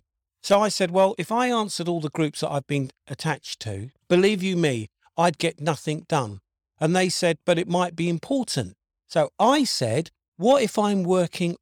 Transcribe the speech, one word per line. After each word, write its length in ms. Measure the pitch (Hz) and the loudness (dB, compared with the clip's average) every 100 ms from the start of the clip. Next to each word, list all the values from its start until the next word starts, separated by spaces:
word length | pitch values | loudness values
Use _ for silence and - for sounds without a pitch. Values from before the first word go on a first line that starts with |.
| _ _ _ _ | _ _ _ _
So 200 | - 202 | 2 4
I 80 | 208 | 4
said, 240 | - 185 | 0 0
"Well, 240 | 180 190 214 | 4 4 2
if 140 | 170 | -2
I 160 | 226 247 | 0 0
answered 400 | 233 214 - 170 | 0 -2 -4 -4
all 120 | 170 | -2
the 100 | 151 | -2
groups 300 | - 151 - | -2 -2 -2
that 120 | 156 | -4
I've 160 | 147 - | -4 -4
been 240 | 143 131 - - | -4 -4 -10 -14
attached 500 | 139 160 143 - - | -6 -4 -6 -8 -12
to, 280 | 110 98 120 _ - | -10 -10 -12 _ 0
believe 320 | 180 190 214 | 4 4 2
you 160 | 190 180 | 0 0
me, 300 | 151 123 107 _ _ - | 0 0 -6 _ _ 0
I'd 200 | 175 165 | 0 2
get 220 | 165 - | -4 -2
nothing 460 | 151 147 - 151 - | -4 -4 -4 -6 -2
done." 300 | 156 117 101 _ _ _ - | -2 -2 -10 _ _ _ -4
And 160 | 160 | 0
they 140 | 180 185 | 2 0
said, 300 | - 175 160 | 0 0 0
"But 140 | - 170 | 0 0
it 80 | - | 0
might 300 | 175 175 165 | -2 -2 -2
be 120 | 170 | -2
important." 680 | 165 - 269 240 - 95 - _ _ - | -2 -2 -2 -2 -4 -6 -10 _ _ -6
So 220 | 165 147 - | -2 -2 2
I 280 | 214 294 | 4 4
said, 480 | 262 - 117 120 165 _ _ - | 2 -2 -2 -2 -4 _ _ -2
"What 260 | 196 277 | 2 4
if 160 | 220 - | 2 0
I'm 240 | 208 202 | 0 0
working 540 | 175 185 170 - 175 175 | 0 0 0 -2 -4 -4